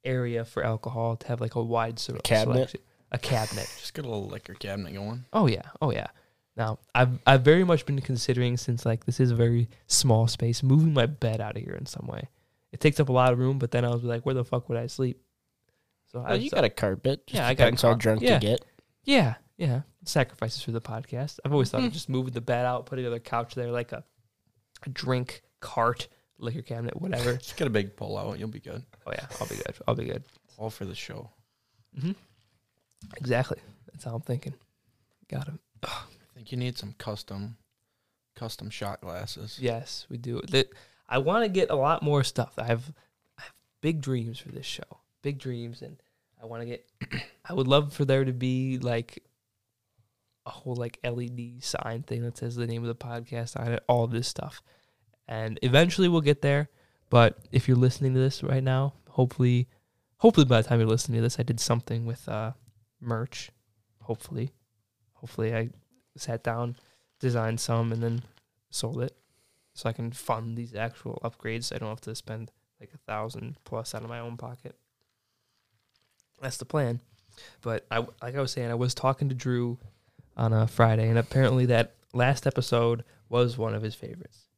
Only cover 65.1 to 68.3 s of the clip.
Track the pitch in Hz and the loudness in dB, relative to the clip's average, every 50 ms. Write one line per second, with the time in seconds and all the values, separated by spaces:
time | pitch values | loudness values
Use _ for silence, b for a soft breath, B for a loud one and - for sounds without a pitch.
65.1 | _ _ - 117 - - 113 110 117 113 113 113 - - _ _ _ _ _ _ | _ _ -20 -14 -6 -4 -4 -2 0 -2 -2 -4 -8 -14 _ _ _ _ _ _
66.1 | _ - - - 117 113 _ 117 113 117 120 120 123 b b b b b b b | _ -12 -8 -6 -6 -4 _ -4 -4 -2 -4 -6 -6 b b b b b b b
67.1 | b _ - 131 120 120 110 113 113 113 - - 117 113 117 117 113 113 117 117 | b _ -2 0 0 0 0 0 -2 -4 -2 0 0 0 0 0 -2 -2 -2 -2
68.1 | 117 120 123 - | -2 -4 -6 -10